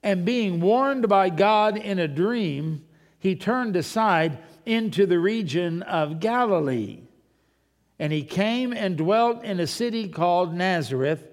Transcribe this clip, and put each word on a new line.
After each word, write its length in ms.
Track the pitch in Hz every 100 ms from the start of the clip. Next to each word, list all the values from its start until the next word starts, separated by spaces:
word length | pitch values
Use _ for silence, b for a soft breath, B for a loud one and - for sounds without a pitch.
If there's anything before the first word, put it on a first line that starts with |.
And 220 | 214 190
being 360 | 180 247 214 170
warned 480 | 180 233 269 269 226
by 220 | 196 190
God 460 | 160 196 214 214 208
in 240 | 202 190
a 80 | 160
dream, 760 | 139 190 240 190 139 156 156 - b b b
he 180 | 190 185
turned 400 | - 254 240 180
aside 640 | 151 220 220 175 160 135 B B -
into 400 | 226 226 143 196
the 140 | 175
region 640 | 180 226 185 147 175 165
of 340 | - 170 151 160
Galilee. 800 | 208 240 240 185 143 127 101 - - _ _ _ _ _ _ _ _ _
And 140 | 151
he 120 | 156
came 500 | 147 - 208 240 254
and 240 | 233 202 165
dwelt 440 | 160 214 233 240
in 160 | 220 185
a 80 | 170
city 400 | - 240 226 208
called 460 | 156 175 175 180
Nazareth. 760 | 170 185 180 127 127 135 160 -